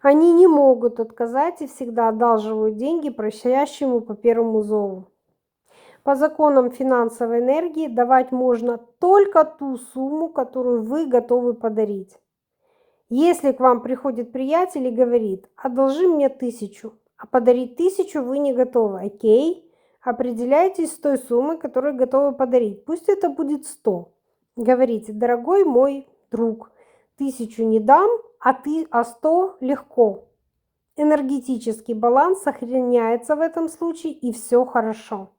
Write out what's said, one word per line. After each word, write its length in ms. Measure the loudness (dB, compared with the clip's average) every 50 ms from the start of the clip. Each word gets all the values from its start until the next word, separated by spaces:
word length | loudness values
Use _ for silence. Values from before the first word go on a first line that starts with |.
Они 320 | 4 4 4 6 6 6 6
не 140 | 8 8
могут 520 | 6 6 6 6 4 4 4 0 -4 -2 -4
отказать 640 | -8 -8 -6 -8 -8 -4 -2 -2 -2 -2 -4 -8
и 60 | -12
всегда 420 | -14 -12 -12 -12 -8 -4 -2 0 0
одалживают 680 | 0 2 2 2 2 2 0 -2 -4 -2 -2 -2 -2 -2
деньги 320 | -4 -4 -2 -2 -4 -6
просящему 880 | -8 -6 -6 -6 -6 -4 -2 0 0 0 0 -2 -4 -6 -4 -2 -2 -2
по 140 | -2 -4 -14
первому 480 | -2 _ 0 2 2 0 0 0 -2 -2
зову. 460 | 0 -2 -2 -2 -4 -6 -10 -16 _ _ _ _ _ _ _ _ _ _ _ _ _ _ _ _ _ _ _ _
По 120 | -2 0
законам 540 | 2 0 -2 0 2 2 4 4 4 2 2
финансовой 720 | -2 -4 -2 0 2 2 0 -2 -2 -6 -6 -2 -2 -2
энергии 480 | 0 0 0 0 -2 -4 -6 -6 -6 -4
давать 440 | 0 -2 2 4 4 4 4 2 -4
можно 460 | -2 0 0 0 0 0 -4 -6 -6 -10 _ _ _
только 460 | 2 4 6 6 6 6 4 2 2
ту 320 | 2 0 _ -10 -8 -8
сумму, 540 | -10 -12 -14 -8 -8 -6 -4 -4 -4 -6 -4
которую 540 | -4 -6 -6 -6 -6 -6 -2 -2 -2 -2 -2
вы 200 | -4 -4 -4 -2
готовы 480 | 0 0 0 0 2 -2 0 0 -2 -4
подарить. 680 | -4 -6 -6 -2 -2 -4 -4 -4 -8 -10 _ _ _ _ _ _ _ _ _ _ _ _ _ _ _ _ _ _ _ _ _
Если 420 | 0 2 4 4 2 2 0 -2 0
к 80 | 4
вам 220 | 4 4 4 4 0
приходит 500 | -6 -6 -4 -4 -6 -4 -4 -8 -8 -8
приятель 540 | -8 -4 -2 0 0 0 -2 -4 -6 -6
и 40 | -4
говорит: 600 | 0 0 0 2 2 0 0 -2 -6 -8 -10 _ _
«Одолжи 540 | -10 -8 -6 -2 0 0 0 2 2 2 2
мне 220 | 2 2 2 0
тысячу», 640 | -2 -2 -8 -8 -8 -8 -12 -12 -14 -16 -18 -20 _ _ _ _ _ _
а 80 | -20 -2
подарить 480 | -2 0 4 4 2 2 0 -8 -6
тысячу 440 | -2 -2 -2 0 -2 -6 -4 -4 -6
вы 200 | -6 -4 -4 -2
не 120 | -2 -2 0
готовы, 480 | 0 -2 0 0 0 0 0 -2 -6
окей, 720 | -8 -10 -10 -4 2 4 4 4 4 0 -4 -6 _ _ _ _ _ _ _ _
определяйтесь 920 | _ -6 -4 -4 -4 -6 -4 -6 -2 0 2 2 2 2 0 -2 -6 -6
с 80 | -6 -4
той 180 | -2 -2 -2 -2
суммой, 380 | -2 -2 -2 0 0 -2 -4
которую 380 | -6 -8 -6 -6 -4 -4 -4 -2
готовы 380 | -2 -2 0 2 0 0 0 0
подарить. 520 | -2 -4 0 2 0 0 0 -6 -10 _
Пусть 240 | -8 -8 -6 0 -2
это 200 | 0 0 0 -4
будет 360 | -2 -4 -4 -4 -4 -6 -8
сто. 480 | -14 -20 _ _ -2 -2 -2 -6 _ _ _ _ _ _ _ _ _ _
Говорите: 560 | -4 0 0 2 2 2 0 0 -6 -8 -10 -8
«Дорогой 500 | -4 -2 0 0 -2 0 0 2 2 4
мой 460 | 4 4 4 2 2 0 -4 -12 _ _ _ _ _ -6
друг, 400 | -4 -2 -4 -4 -6 -12 _ _ _ _ _ _ _ _ _ _
тысячу 460 | _ -8 -8 -6 -8 -10 -12 -6 -4 -2
не 160 | 0 2 2
дам, 320 | 4 6 6 6 6 4 0 -2 -6 -12 _ _
а 140 | -2 -2 -2
ты, 340 | -2 -4 -6 -4 -4 -6 -4
а 140 | -2 -2 -2
сто 520 | -2 -8 _ -2 0 2 2 0 -2 -6 _
легко». 640 | -4 -4 -4 -4 -6 _ 0 2 2 2 2 -4 -14 _ _ _ _ _ _ _ _ _ _ _ _ _ _
Энергетический 1000 | -2 2 2 2 2 0 -2 -4 -4 -4 -6 -8 -6 -4 -6 -6 -6 -6 -8 -6
баланс 480 | -2 0 2 4 4 4 2 2 0 -2
сохраняется 960 | -6 -6 -6 -8 -4 -2 -2 0 2 0 0 2 0 -2 -2 -2 -4 -2
в 40 | -2
этом 280 | -2 -4 -2 -4 -6 -6
случае, 460 | -6 _ -8 -8 -6 -6 -10 -12 -10
и 180 | -8 -8 -8 -8
все 320 | -8 -6 0 0 0 0
хорошо. 640 | 2 -2 -2 -2 -2 -6 -10 -12 -14 -12 -12 -12 -16 _